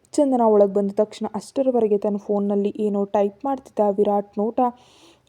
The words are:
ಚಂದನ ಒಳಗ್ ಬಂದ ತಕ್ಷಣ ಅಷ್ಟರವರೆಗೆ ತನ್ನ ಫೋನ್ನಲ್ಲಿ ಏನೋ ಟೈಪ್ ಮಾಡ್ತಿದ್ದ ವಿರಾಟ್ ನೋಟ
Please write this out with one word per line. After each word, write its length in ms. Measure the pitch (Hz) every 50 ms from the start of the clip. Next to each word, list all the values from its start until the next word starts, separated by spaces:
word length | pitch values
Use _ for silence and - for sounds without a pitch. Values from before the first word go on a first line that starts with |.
| _ _
ಚಂದನ 280 | - - 294 269 262 240
ಒಳಗ್ 340 | 233 220 214 208 202 202 190
ಬಂದ 160 | 202 202 196
ತಕ್ಷಣ 340 | 202 - 214 214 - - 214 - -
ಅಷ್ಟರವರೆಗೆ 640 | 208 - - - 277 269 262 247 240 226 208 208 202
ತನ್ನ 180 | 202 214 202
ಫೋನ್ನಲ್ಲಿ 580 | 202 - - 208 202 202 202 208 202 202 208 -
ಏನೋ 280 | - 214 208 202 202 202
ಟೈಪ್ 400 | 202 - 214 202 202 202 - -
ಮಾಡ್ತಿದ್ದ 520 | 277 277 262 - - - - 214 208 196
ವಿರಾಟ್ 420 | 202 208 208 202 202 202 - - 202
ನೋಟ 220 | 202 226 233 - 254 240 240 - _ _ _ _ - - _ _ _